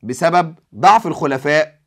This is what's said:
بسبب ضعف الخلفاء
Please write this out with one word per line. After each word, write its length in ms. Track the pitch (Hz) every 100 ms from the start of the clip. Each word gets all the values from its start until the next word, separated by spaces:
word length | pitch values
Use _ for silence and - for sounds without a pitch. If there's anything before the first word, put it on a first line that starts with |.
بسبب 520 | 107 127 165 175 170 160 _
ضعف 320 | 104 170 214 202
الخلفاء 680 | 151 151 135 139 151 151 _